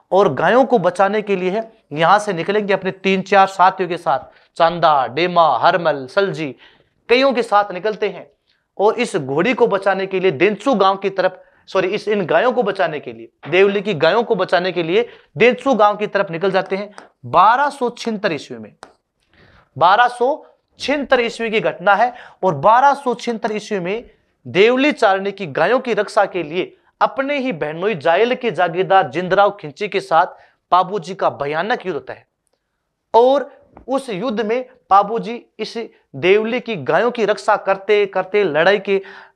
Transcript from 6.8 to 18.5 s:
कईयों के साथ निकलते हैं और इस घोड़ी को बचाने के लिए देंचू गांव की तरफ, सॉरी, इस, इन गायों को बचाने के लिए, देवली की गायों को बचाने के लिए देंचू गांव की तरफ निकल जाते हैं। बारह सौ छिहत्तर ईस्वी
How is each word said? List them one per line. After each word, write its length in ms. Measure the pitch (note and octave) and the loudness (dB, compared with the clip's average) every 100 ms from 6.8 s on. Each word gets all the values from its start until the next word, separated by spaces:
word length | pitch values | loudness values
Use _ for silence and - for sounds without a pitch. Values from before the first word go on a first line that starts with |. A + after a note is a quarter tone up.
| _ _ - | _ _ 0
कईयों 240 | A#3+ C4+ | 2 2
के 100 | B3 | 0
साथ 300 | - G#3 G3+ | 0 0 0
निकलते 360 | F3+ G#3 G3+ G#3 | -2 -6 -4 -4
हैं 180 | E3+ - _ _ _ _ - | -6 -16 _ _ _ _ -2
और 160 | G3+ | 0
इस 220 | G#3+ A3+ F#3 | 0 -2 -4
घोड़ी 380 | C3 C#3 G3+ | -4 -2 0
को 120 | B3+ A#3 | 2 0
बचाने 400 | F#3+ G3 F#3+ F#3+ | 0 -2 -2 -2
के 140 | F#3 | -2
लिए 100 | F#3 | 0
देंचू 420 | C3+ F#3+ G3+ C#4 | 2 0 0 0
गांव 220 | A3 G3 G3 | 2 2 0
की 140 | G3 | -2
तरफ, 320 | F#3+ F3+ - _ _ - | -2 -2 -4 _ _ -6
सॉरी, 200 | F#3+ F#3 | -2 -2
इस, 200 | G3+ - | -2 -2
इन 160 | G#3 D#3+ | -2 0
गायों 260 | D#3 A#3 | 2 2
को 100 | A#3+ | 0
बचाने 380 | G#3 F#3+ E3+ D3+ | -2 -2 -2 -4
के 120 | - | -12
लिए, 160 | A#2 A2+ _ - | -16 -18 _ -2
देवली 320 | F3 G3+ G3+ | 2 4 2
की 120 | G3 E3 | -2 0
गायों 260 | D#3+ G#3 | 2 2
को 120 | A#3 | 0
बचाने 380 | G#3 F#3 F3+ F#3 | -2 0 0 0
के 100 | F3+ | -4
लिए 260 | D#3+ G3 A#3 - _ C#3+ | -2 -2 -2 -6 _ 0
देंचू 380 | A#3 A#3+ C4+ | 2 2 0
गांव 220 | A3 G#3 G3+ | 2 2 2
की 100 | G#3 | -4
तरफ 240 | G3 G3 | -2 -4
निकल 200 | E3 G3 | -4 -2
जाते 260 | F#3 F#3 F#3+ | -2 -2 -6
हैं। 140 | G#3 - - _ A#2+ | -8 -16 -20 _ -2
बारह 440 | D3+ G3 B3 C#4+ | 4 4 4 0
सौ 200 | C#4+ A#3+ | -2 -4
छिहत्तर 420 | A#3+ A#3 G#3+ G3+ | -4 -6 -4 -4
ईस्वी 260 | D3 - | -4 -8